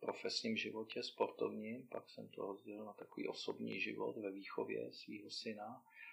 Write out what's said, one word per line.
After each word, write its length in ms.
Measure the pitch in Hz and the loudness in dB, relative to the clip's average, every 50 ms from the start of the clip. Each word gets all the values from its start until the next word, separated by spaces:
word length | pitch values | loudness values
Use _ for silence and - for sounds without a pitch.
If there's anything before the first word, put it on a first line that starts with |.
profesním 560 | - - - - - 95 - - - 113 110 | 0 0 0 2 2 2 2 4 4 4 4
životě, 460 | 107 - 107 107 110 110 - - 117 - | 4 4 2 0 -2 -2 0 -2 -2 -2
sportovním, 840 | - - - 104 - - - - 104 107 107 107 110 117 131 131 - | -2 4 4 4 4 6 4 2 4 4 0 0 -2 -2 -4 -4 -4
pak 200 | - - - - | -6 -6 -6 -6
jsem 180 | - - - - | -10 -10 -10 -8
to 180 | - - - | -4 -2 -2
rozdělil 380 | 98 98 98 - 110 104 104 107 | -2 -2 -4 -6 -6 -6 -4 -4
na 80 | 104 - | -6 -6
takový 360 | - - - - - - - | -8 -12 -8 -4 -2 0 0
osobní 520 | - - - - - 113 113 117 107 98 | 0 0 0 0 0 0 0 0 2 2
život 360 | - 107 107 107 107 - - | 2 2 2 2 0 0 0
ve 140 | 113 104 98 | 0 0 0
výchově 600 | 95 98 95 - - - - 104 110 113 120 123 - | -2 -2 -4 -2 0 0 2 2 2 0 0 -2 -4
svýho 380 | - - - 110 104 104 101 | -8 -8 -6 -6 -6 -6 -4
syna 520 | - - - 117 107 104 104 110 127 - - - - - - - | -4 -2 0 0 -2 -2 -2 -4 -6 -8 -12 -16 -16 -14 -14 -14